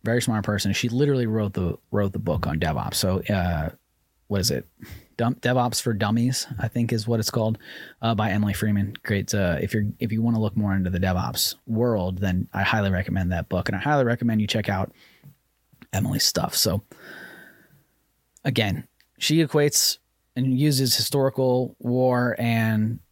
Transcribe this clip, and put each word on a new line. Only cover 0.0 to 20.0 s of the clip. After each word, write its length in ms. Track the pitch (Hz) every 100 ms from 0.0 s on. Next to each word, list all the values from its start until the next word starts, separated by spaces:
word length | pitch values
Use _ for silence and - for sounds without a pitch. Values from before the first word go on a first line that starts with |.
very 180 | 107 120
smart 240 | 113 110 98
person. 260 | 101 101
She 160 | 98 123
literally 380 | 120 143 135 117
wrote 280 | 110 104
the, 240 | 98 90 - _
wrote 220 | 101 101
the 60 | -
book 280 | 104 78 -
on 120 | 78
DevOps. 360 | 78 69 - -
So, 260 | 95 92
uh, 480 | - 101 90 80 80 - _ _ _ _ _
what 140 | 101
is 100 | 92
it? 160 | 64 - _ - - - -
Dump-, 220 | 117 127
DevOps 400 | 120 127 120 113
for 120 | -
Dummies, 540 | 104 104 113 120 131 - 110
I 80 | 117
think 240 | 120 117
is 160 | 113 104
what 120 | 113
it's 100 | 107
called, 280 | - 110 110 - - - -
uh, 140 | 113 110
by 160 | 107
Emily 220 | 101 104
Freeman. 420 | 95 107 101 98 -
Great. 300 | - 101 95 104
Uh, 220 | 92 76
if 120 | 104
you're, 120 | 113 104 -
if 120 | 117
you 100 | 110
wanna 200 | 117 113
look 160 | 107 107
more 160 | 104
into 160 | 95 92
the 100 | 90
DevOps 560 | 92 90 85 - - - -
world, 500 | 110 120 110 90 92
then 320 | 98 90 -
I 120 | -
highly 260 | 98 110 98
recommend 420 | 92 95 95 90
that 160 | 87 -
book. 220 | 90 -
And 60 | -
I 40 |
highly 240 | 143 147
recommend 380 | 123 117 117 110
you 60 | 104
check 200 | 113 101
out 240 | 95 98 _ - _ 143 - _ _ _ _ -
Emily's 320 | 98 104 - -
stuff. 300 | - - -
So 280 | - 92 - - - - - - - - _ _ _ _ _ _ _ _
again, 440 | 135 113 104 78 - _ _ _
she 280 | - 156 156
equates 540 | 151 147 - - -